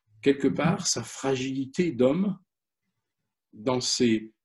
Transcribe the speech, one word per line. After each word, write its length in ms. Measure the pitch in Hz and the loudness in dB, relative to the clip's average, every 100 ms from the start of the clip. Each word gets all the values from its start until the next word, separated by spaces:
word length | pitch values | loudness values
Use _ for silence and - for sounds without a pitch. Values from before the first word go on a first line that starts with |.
| _ _ | _ _
quelque 280 | 139 139 202 | 2 2 2
part, 380 | 160 151 202 175 | 2 0 0 -2
sa 160 | 127 | -4
fragilité 880 | 117 - 135 131 131 135 131 - 175 | -6 -6 -4 -2 -2 -4 -6 -2 -2
d'homme 440 | 120 127 165 202 190 _ _ _ _ _ _ _ _ _ _ _ | 2 2 2 0 -4 _ _ _ _ _ _ _ _ _ _ _
dans 280 | 110 110 127 | -8 -2 -2
ses, 520 | 120 - 123 110 110 _ | -2 2 2 2 -2 _